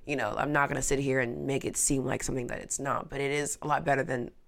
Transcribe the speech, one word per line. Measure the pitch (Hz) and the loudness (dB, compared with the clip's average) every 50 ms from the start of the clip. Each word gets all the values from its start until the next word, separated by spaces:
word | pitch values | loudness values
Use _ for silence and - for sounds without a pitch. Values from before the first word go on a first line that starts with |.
| - | -8
You | - 147 | -4 -2
know, | 131 113 104 - - | -2 0 0 0 0
I'm | - 143 | 0 2
not | 147 143 143 139 | 4 2 2 2
gonna | 147 135 | 2 0
sit | 131 - 143 135 | 0 0 2 2
here | 139 139 131 135 | 2 2 2 2
and | 127 117 123 143 143 | 2 0 0 -2 -2
make | 139 139 131 - | -2 -2 0 -2
it | - - - | -2 0 0
seem | - - 143 135 127 | 2 2 2 2 2
like | 135 131 120 - | 0 -2 -2 -2
something | - 135 131 120 - | -2 -2 -2 -2 -4
that | - - | -6 -6
it's | - - - - | -6 -6 -6 -4
not, | 139 143 123 - - 156 | -2 0 0 0 -2 -4
but | 143 139 | -4 -2
it | 139 139 | -2 0
is | 143 147 147 139 - - | 0 0 0 -2 -4 -4
a | - 147 | -2 0
lot | 147 135 - | 0 2 4
better | 143 139 135 131 | 4 2 2 2
than | - 131 123 120 - - - - | 0 0 -2 -4 -6 -8 -14 -10